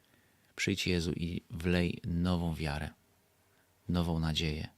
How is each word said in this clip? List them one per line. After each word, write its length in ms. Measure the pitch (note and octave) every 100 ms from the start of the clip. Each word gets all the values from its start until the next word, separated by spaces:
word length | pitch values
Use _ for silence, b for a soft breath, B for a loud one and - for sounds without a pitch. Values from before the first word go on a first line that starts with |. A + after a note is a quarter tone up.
| b b b b b -
przyjdź 320 | - G2 F#2
Jezu 260 | F2+ E2
i 300 | - E2+ F2 -
wlej 520 | F2+ F2+ F2 F2 -
nową 520 | - E2+ F2+ F2 E2+ D#2
wiarę, 340 | D#2 D2 D2 - _ _ _ _ b b b _ -
nową 300 | F2 E2+ E2
nadzieję 480 | D#2+ D2+ E2 D2+ -